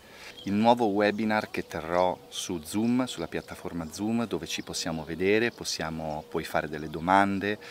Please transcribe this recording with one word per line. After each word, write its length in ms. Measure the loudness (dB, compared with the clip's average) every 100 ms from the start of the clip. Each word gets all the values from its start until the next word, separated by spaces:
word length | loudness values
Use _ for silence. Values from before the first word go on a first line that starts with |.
| -10 -20 -18 -10
il 80 | -2
nuovo 320 | 4 6 6 4
webinar 640 | 4 4 4 2 0 0
che 160 | -6 -6
terrò 500 | -6 0 2 4 2 -6
su 340 | -10 -6 -6
Zoom, 440 | -4 -2 2 2 0
sulla 200 | -4 -6
piattaforma 680 | -6 -8 -12 -8 -8 -8
Zoom, 320 | -4 -2 0 -2
dove 180 | -4 -4
ci 160 | -8
possiamo 400 | -6 -6 -4 -4
vedere, 480 | -6 0 4 4 2
possiamo, 760 | -2 -8 -4 -4 -4 -4 -6 -4
puoi 160 | -6
fare 240 | 0 0 0
delle 220 | -4 -6
domande, 680 | -4 4 6 6 2 -2 -4 -8